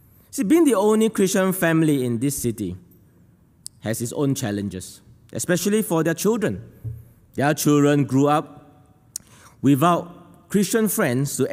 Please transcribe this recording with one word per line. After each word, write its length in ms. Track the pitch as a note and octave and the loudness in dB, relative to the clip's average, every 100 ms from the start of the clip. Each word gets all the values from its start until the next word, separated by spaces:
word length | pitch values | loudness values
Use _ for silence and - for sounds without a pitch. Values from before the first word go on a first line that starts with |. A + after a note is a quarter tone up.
| _ _ _ | _ _ _
See, 120 | - | -6
being 220 | C#4 E4 | 2 4
the 100 | D4 | 4
only 340 | G3+ G#3+ G#3+ A3 | 4 2 4 2
Christian 440 | A3 F#3+ G3 F#3+ | 2 0 2 0
family 500 | F#3 E3 D#3+ D#3 C#3+ | 0 2 2 2 2
in 140 | B2 A#2 | 0 -2
this 180 | C#3 - | -2 -2
city 400 | A#2+ G#2+ F#2+ F#2 - _ _ _ _ _ _ _ - - | -4 -4 -6 -8 -16 _ _ _ _ _ _ _ -20 -12
has 220 | G#2 A2+ | -8 -6
its 100 | A#2+ | -6
own 220 | - C#3 | -4 -4
challenges, 640 | C3 A2 G2+ G2+ F#2 - - - - _ | -2 -4 -6 -6 -10 -14 -20 -20 -20 _
especially 480 | - - F3 G3+ G#3+ | -8 -4 -2 0 -2
for 220 | - E3 | 0 -2
their 100 | D#3+ | 0
children. 500 | D#3+ G3+ A#3 F#3 F#2 - - - - - _ _ - | 0 0 0 -2 -6 -12 -16 -14 -14 -18 _ _ -2
Their 180 | C#3+ | -2
children 500 | D3+ D3+ D3 C#3+ D3 | 0 2 4 4 2
grew 240 | B2+ C3 C#3+ | 2 2 2
up 560 | D3+ - - - - _ _ _ - _ - - _ | 0 -4 -14 -20 -20 _ _ _ -20 _ -20 -20 _
without 880 | B2+ C#3 E3+ E3+ - - - - - | 2 4 4 2 -4 -16 -20 -20 -2
Christian 380 | G3+ F#3 A3+ G#3+ | 0 2 0 0
friends 480 | - D#3 B2 C#3 - | 0 0 0 -2 -2
to 60 | C3 | -2